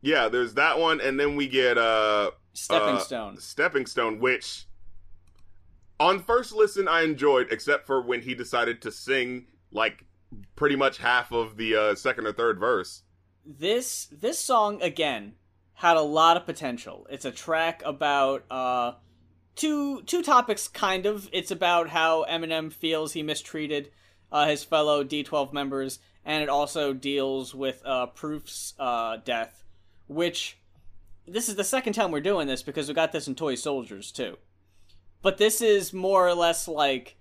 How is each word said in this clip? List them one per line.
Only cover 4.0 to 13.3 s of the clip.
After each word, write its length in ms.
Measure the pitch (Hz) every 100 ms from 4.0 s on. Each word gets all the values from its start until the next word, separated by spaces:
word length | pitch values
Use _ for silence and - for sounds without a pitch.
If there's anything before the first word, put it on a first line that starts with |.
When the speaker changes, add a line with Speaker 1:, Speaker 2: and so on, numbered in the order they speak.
| 117 110
Speaker 1:
which, 460 | 127 127 - - - - - - - - - - - - - - - -
on 240 | 160 190
first 300 | 180 233 240
listen, 340 | 214 208 196 190
I 140 | 165
enjoyed, 460 | 160 143 143 131 123
except 360 | 110 - 143 -
for 160 | 135
when 180 | 120 123
he 120 | 120
decided 480 | 120 117 123 117 117
to 100 | 117
sing, 540 | - - 135 123 127 - _ _
like, 320 | 101 113 - - _ _ 107 98 -
pretty 200 | 147 139
much 220 | 135 -
half 340 | 120 123 -
of 240 | 117 113 107
the, 180 | 113 107
uh, 180 | 107
second 320 | 101 135 123 110
or 60 |
third 260 | 101 117 98
verse. 440 | 107 113 90 - _ _ _